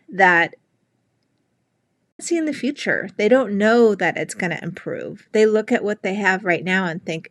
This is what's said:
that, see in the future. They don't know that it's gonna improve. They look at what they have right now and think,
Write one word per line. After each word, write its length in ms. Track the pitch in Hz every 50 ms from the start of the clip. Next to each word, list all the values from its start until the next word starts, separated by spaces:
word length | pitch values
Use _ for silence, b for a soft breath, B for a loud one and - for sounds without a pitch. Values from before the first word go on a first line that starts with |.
| _ -
that, 460 | 233 180 190 180 175 170 170 156 - - _ _ _ _ _ _ _ _ _ _ _ _ _ _ _ _ _ _ _ _ _ _ _ _ _ _ _ _ _ _ _ -
see 200 | - - 339 330
in 80 | 320
the 80 | 302 269
future. 560 | - - 254 294 - - 202 131 - - 190 -
They 120 | - 208 214
don't 300 | 247 269 254 196 202 196
know 360 | 208 220 233 240 233 220 202
that 220 | 190 190 165 -
it's 180 | - 160 156 -
gonna 240 | - 190 175 160 -
improve. 640 | - 170 185 - - 156 127 - - - - - _ _
They 120 | - 214 220
look 260 | 220 214 214 214 -
at 140 | 247 - -
what 180 | 202 - -
they 120 | - 190 190
have 280 | 214 202 185 190 214
right 220 | 220 185 170 - 151
now 220 | 180 185 190 190
and 180 | 170 160 175 -
think, 260 | - 160 165 - -